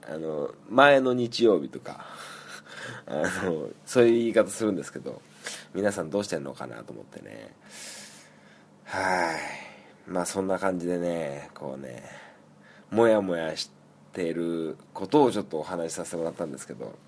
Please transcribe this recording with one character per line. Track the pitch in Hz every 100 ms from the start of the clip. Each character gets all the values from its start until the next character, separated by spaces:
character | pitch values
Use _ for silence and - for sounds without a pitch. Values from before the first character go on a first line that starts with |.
| 53
あ | 78
の、 | 80 76 71 - -
前 | 120 143 139
の | 131
日 | 123 120 -
曜 | 117 90
日 | 67
と | -
か、 | - - - - - - - -
<laughs> | - - - - -
あ | 73 87 92
の、 | 92 80 67 -
そ | - 127
う | 120
い |
う |
言 | 117 117
い |
方 | 110 95
す | -
る | 110
ん | 87
で |
す | 80
け | 69
ど、 | 67 64 - - - - -
皆 | 92 101
さ | 101
ん | 80
ど | 101
う |
し | 104
て | 82
ん |
の | 67
か | 64 64
な | 57
と | 57
思 | 57
っ |
て | 50 50
ね。 | 50 55 53 50 - - - - - - - - - - - -
は | - 92 95 90 85 78
い。 | - - - - - - -
ま | 90
あ、 | 87
そ | 98
ん | 95
な | 92
感 | 98 90
じ | 87
で | 87
ね、 | 87 85 76 71 -
こ | - 71 67
う |
ね、 | 65 60 - - - - - _ - - -
も | 107 117
や | 107
も | 95 85
や | 80
し | 78 - - _ _ -
て | - 85
る | 82 85 85 80 - -
こ | - 95
と | 151
を | 131
ち | 104
ょ |
っ |
と | - 78
お |
話 | 78 90 82
し | 92
さ | 82
せ |
て | 85
も |
ら | 82
っ |
た | -
ん | 80
で | 67
す | -
け |
ど | 62 55 -